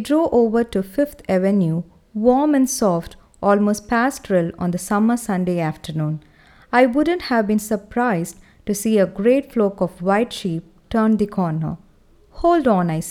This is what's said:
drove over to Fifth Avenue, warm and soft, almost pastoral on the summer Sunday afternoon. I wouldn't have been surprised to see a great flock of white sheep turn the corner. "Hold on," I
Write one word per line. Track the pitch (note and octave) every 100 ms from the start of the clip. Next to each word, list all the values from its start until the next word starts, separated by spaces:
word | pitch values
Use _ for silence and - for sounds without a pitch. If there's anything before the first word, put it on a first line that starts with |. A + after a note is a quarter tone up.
| A3
drove | D4+ E4+ A#3+
over | A#3 A3+ A#3
to | G3 F#3+ -
Fifth | C#4+ - - F#3+
Avenue, | F#3+ G3+ E3 E3 E3+ _ _ G#3+ A#3
warm | B3+ D4+ C#4+
and | C4
soft, | - G#3 E3+ - - _ _ G3+
almost | G3+ G#3 G#3+ -
pastoral | A#3 B3+ C#4 - F#3 E3+ - F3
on | F3
the | -
summer | G#3 A3 A#3+
Sunday | - F3+ F3+ F3 D#3
afternoon. | D3+ - D#3 D3+ D#3 - _ _ - _ A#3+
I | C4 B3+
wouldn't | D#4 F4 -
have | A#3 G#3
been | G#3+ -
surprised | G#3+ G3+ A#3+ B3 F3 F3 - - _ -
to | G3+
see | A3 G#3+
a | F#3 F#3+
great | G#3+ C4+ C#4 A#3
flock | G3+ G3 F3
of | - F3
white | G3+ A#3+ -
sheep | F#3+ E3 - _ - A3+
turn | A3 G#3+
the | G#3 -
corner. | F3 D#3+ E3 E3+ _ _ _ _ _ -
"Hold | E4+ E4+ B3+ F#3+
on," | F3 D#3+
I | -